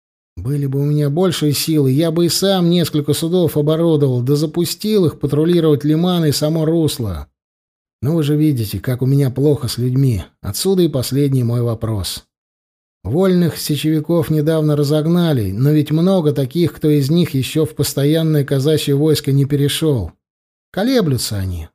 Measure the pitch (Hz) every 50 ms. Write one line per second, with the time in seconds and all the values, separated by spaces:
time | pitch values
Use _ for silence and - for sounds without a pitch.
0 | _ _ _ _ _ _ _ - 90 117 143 147 143 139 131 139 143 147 147 151
1 | 147 143 143 160 190 185 165 - 151 151 139 - - - 160 151 139 131 131 143
2 | 170 165 160 170 175 170 165 - 190 196 196 185 180 170 175 180 165 - - 151
3 | 143 151 143 - 165 165 175 185 175 147 - 151 147 147 156 160 170 170 160 147
4 | 143 135 127 123 120 127 147 147 156 160 151 170 175 160 - - - 214 214 208
5 | 180 147 - - - 135 147 147 156 170 175 175 160 156 151 143 147 151 151 156
6 | 170 180 180 175 165 151 131 - 151 151 160 165 156 151 165 170 160 143 - -
7 | 120 101 87 76 69 - _ _ _ _ _ _ _ _ _ _ _ _ _ _
8 | - 127 165 165 151 139 151 151 151 156 143 120 110 101 - 98 - - 123 120
9 | 135 127 139 139 143 131 135 - 135 151 143 - - 110 - - 120 127 123 131
10 | 139 131 117 92 80 - _ _ - 95 98 - - 190 196 180 175 160 143 131
11 | 123 - 127 139 147 139 135 127 123 113 117 123 120 117 113 110 - 110 110 101
12 | 90 - - - - _ _ _ _ _ _ _ _ _ _ _ _ _ _ _
13 | _ 92 117 170 190 190 185 180 175 160 - - - - 151 135 151 156 160 156
14 | 151 - 170 170 151 - 156 151 147 156 165 160 156 151 147 143 147 139 151 151
15 | 151 160 170 175 175 165 151 123 107 92 95 104 131 143 151 151 143 143 147 156
16 | 170 185 196 190 160 147 139 143 139 127 127 170 175 151 - - - 156 151 147
17 | 135 131 160 175 170 - - 135 127 - - 156 156 147 - - 147 - - 147
18 | 139 147 156 160 160 160 156 147 139 139 143 135 131 151 156 139 - 147 143 139
19 | 151 156 151 - - - 135 139 139 135 147 139 143 143 139 - 165 156 143 120
20 | 92 80 - _ _ _ _ _ _ _ _ _ _ _ - - 202 254 269 247
21 | 202 156 131 120 - - 110 101 95 95 90 85 80 - _